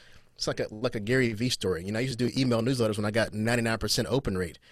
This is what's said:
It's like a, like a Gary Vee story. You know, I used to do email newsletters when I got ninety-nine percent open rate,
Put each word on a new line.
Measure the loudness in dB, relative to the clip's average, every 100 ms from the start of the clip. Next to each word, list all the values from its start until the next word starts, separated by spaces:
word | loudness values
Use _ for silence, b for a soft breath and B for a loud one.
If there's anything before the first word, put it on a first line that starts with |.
| b b b -6
It's | -4
like | -2
a, | -4
like | -4 -4 -2
a |
Gary | 0 2 2
Vee | 0 -2
story. | 0 0 -2 -2
You |
know, | -2
I |
used | -2 0
to | 0
do | 2
email | 2 2
newsletters | 2 2 2 2
when | 0
I |
got | 2 0
ninety-nine | 0 0 2 2 0
percent | 0 0 0
open | 0 0 -2
rate, | -4 -6 b